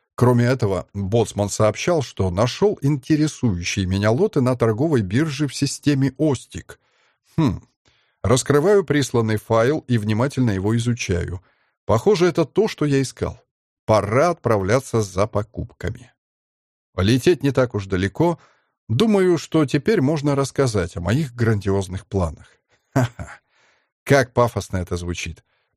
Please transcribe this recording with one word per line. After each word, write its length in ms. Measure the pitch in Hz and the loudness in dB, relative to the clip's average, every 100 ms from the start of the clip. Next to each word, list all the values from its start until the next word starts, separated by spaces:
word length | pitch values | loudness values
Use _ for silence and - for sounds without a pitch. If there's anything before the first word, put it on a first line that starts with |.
| _ | _
Кроме 300 | - 123 120 | 0 2 4
этого, 420 | 120 131 104 95 - | 2 0 -2 -4 -6
боцман 540 | 101 98 117 107 - 101 | -8 -2 0 0 -2 -4
сообщал, 540 | - 107 104 - 175 | 0 0 0 -2 -2
что 280 | 131 - 95 | -2 -4 -2
нашёл 480 | 87 120 - 202 - | 0 -2 0 -2 0
интересующие 1040 | 139 147 - 156 151 - 123 90 85 - 92 | -2 -2 0 0 0 -2 -2 -2 -4 -4 -2
меня 260 | 98 107 | 0 0
лоты 300 | 117 214 - | 2 0 0
на 120 | 123 | 0
торговой 480 | 127 117 110 160 139 | 0 0 0 0 0
бирже 460 | 98 107 160 139 147 | 0 -2 -2 -4 -6
в 60 | - | -2
системе 560 | 139 - - 143 135 - | -4 -2 -2 0 0 0
"Остик". 600 | 156 131 - - - - _ _ _ _ _ - | -2 -2 -8 -16 -16 -20 _ _ _ _ _ -2
Хм. 280 | 151 80 - _ _ _ _ _ | -2 -2 -10 _ _ _ _ _
Раскрываю 640 | 95 123 - 143 165 208 | 0 0 2 2 4 2
присланный 540 | 175 147 131 123 113 107 | 2 -2 0 0 0 -2
файл 460 | - 113 120 151 - | 0 2 2 0 -2
и 100 | 120 | -2
внимательно 520 | 104 107 135 139 123 | 0 -2 -2 0 0
его 260 | 95 98 117 | 0 0 -2
изучаю. 640 | 117 117 - 87 87 90 _ _ _ _ - | -2 -4 -2 -4 -4 -10 _ _ _ _ 0
Похоже, 360 | 107 - 202 175 | 2 4 4 2
это 180 | 165 | 2
то, 240 | 160 - 214 | -2 0 -2
что 160 | - | 0
я 180 | 151 139 | 0 0
искал. 380 | 135 - 80 - _ _ _ _ | -2 -6 -8 -8 _ _ _ _
Пора 460 | - 107 95 117 170 | 2 2 4 2 2
отправляться 720 | 170 117 110 92 123 - 117 | 0 0 0 2 0 0 -4
за 240 | 101 92 104 | -4 -4 -2
покупками. 840 | 101 107 - 120 - - - - _ _ _ _ _ _ _ _ - | -2 -6 -10 -12 -8 -10 -10 -16 _ _ _ _ _ _ _ _ -2
Лететь 460 | 95 127 170 175 | 2 2 2 2
не 80 | 139 | 2
так 240 | 135 123 | 0 0
уж 120 | 104 95 | -2 -4
далеко. 520 | 95 98 - 165 165 _ _ _ _ _ | -2 -2 0 -2 -2 _ _ _ _ _
Думаю, 500 | 113 220 202 185 170 | 0 2 4 4 2
что 280 | - 160 147 | 0 0 2
теперь 340 | 151 170 220 | 0 2 2
можно 360 | 135 160 143 139 | 2 0 0 0
рассказать 600 | 139 - 135 107 82 - | -2 0 0 0 -4 -4
о 40 | |
моих 340 | 87 123 156 | -2 0 -2
грандиозных 720 | 120 113 107 98 98 92 92 - | -2 0 0 0 -2 -2 -8 -6
планах. 400 | 98 85 73 - _ _ _ _ | -2 -2 -6 -20 _ _ _ _
Ха-ха. 460 | - 120 - - - _ _ _ _ _ _ | -2 -2 -4 -16 -16 _ _ _ _ _ _
Как 280 | - 139 127 | 0 2 2
пафосно 440 | - 120 - - 95 | 2 0 0 -6 -6
это 200 | 90 90 | -2 -2
звучит. 460 | 87 87 - 80 _ _ _ | -2 -8 -8 -12 _ _ _